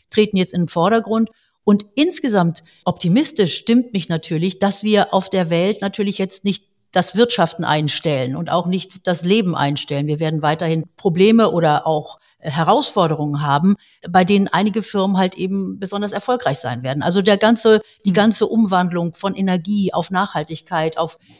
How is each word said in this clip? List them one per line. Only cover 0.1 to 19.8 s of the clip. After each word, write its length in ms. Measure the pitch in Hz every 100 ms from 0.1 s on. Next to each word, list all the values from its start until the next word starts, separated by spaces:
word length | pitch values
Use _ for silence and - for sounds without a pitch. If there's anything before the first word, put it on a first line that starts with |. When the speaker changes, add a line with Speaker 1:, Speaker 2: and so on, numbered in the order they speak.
Speaker 1:
treten 260 | - 214 190
jetzt 160 | 185
in 120 | 180
den 40 | 170
Vordergrund. 640 | 170 175 226 202 220 226 _ _ _
Und 220 | - 202 -
insgesamt 680 | - 320 349 269 208 170 160 - _
optimistisch 720 | 190 175 180 202 294 - 180 -
stimmt 380 | - 240 247
mich 160 | 196 -
natürlich, 480 | 165 - 160 185 185
dass 240 | 202 196
wir 320 | 208 208 185
auf 160 | 190 185
der 180 | 190 170
Welt 320 | 170 185 214
natürlich 380 | 196 196 202 196
jetzt 260 | 190 -
nicht 200 | 202 185 - _ _
das 220 | 185 175
Wirtschaften 480 | 190 240 226 165 -
einstellen 720 | - 151 151 - 170 139 127
und 160 | 143 170
auch 160 | 170 175
nicht 400 | 185 - - -
das 160 | 175
Leben 320 | 175 220 185
einstellen. 540 | 147 143 147 - 143 151
Wir 100 | 151
werden 240 | 156 160
weiterhin 440 | 147 160 165 160 151 _
Probleme 560 | 202 170 202 226 208
oder 340 | 170 160 147 -
auch 320 | 156 - - _ _
Herausforderungen 1000 | 160 139 160 233 277 - 165 156 147 143
haben, 340 | 147 143 185 202 _ _ -
bei 160 | 185
denen 240 | 180 202 196
einige 340 | 170 208 208
Firmen 360 | 190 202 190 190
halt 180 | 185 -
eben 420 | 185 196 190 190
besonders 340 | 190 202 208
erfolgreich 460 | 202 - 247 - -
sein 240 | 123 120
werden. 200 | 127 143
Also 200 | 139 185
der 140 | 196 202
ganze, 440 | 220 233 226 214 - _
die 60 | 202
Speaker 2:
Mhm. 40 |
Speaker 1:
ganze 320 | 185 214 214 220
Umwandlung 680 | 226 214 185 180 175 170
von 200 | 165 196 190
Energie 560 | 190 180 170 208